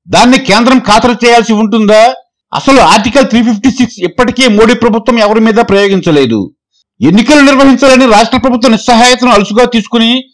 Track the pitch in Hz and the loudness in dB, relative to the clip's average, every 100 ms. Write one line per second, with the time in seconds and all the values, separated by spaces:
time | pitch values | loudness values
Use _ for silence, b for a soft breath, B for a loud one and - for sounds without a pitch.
0 | - 180 240 254 - 208 240 262 196 202 | -4 0 2 2 0 0 2 0 0 0
1 | 247 233 240 233 226 214 220 226 208 214 | 0 -2 0 0 0 -2 -2 -2 2 2
2 | 240 262 _ _ - - - 269 165 214 | 2 -2 _ _ -12 -6 0 2 2 2
3 | 214 269 262 233 233 208 269 - - - | 0 -2 0 0 -2 -2 -2 -2 -4 -4
4 | 175 - 233 - 254 208 220 240 233 220 | -8 -4 -4 -2 0 0 0 0 -2 -2
5 | 240 233 208 220 226 214 233 196 202 190 | -2 -2 0 0 0 0 0 0 0 0
6 | 170 147 127 110 95 _ _ _ _ - | 0 0 0 -2 -6 _ _ _ _ -4
7 | 147 202 240 294 277 269 277 254 277 254 | 0 0 2 2 2 2 2 2 2 2
8 | 262 214 233 254 262 240 247 220 - 233 | 2 2 0 -2 -2 -2 0 -2 0 0
9 | 247 247 247 214 196 214 247 233 - 233 | 2 0 0 0 0 0 0 -2 -4 -2
10 | 226 262 - | -2 -4 -8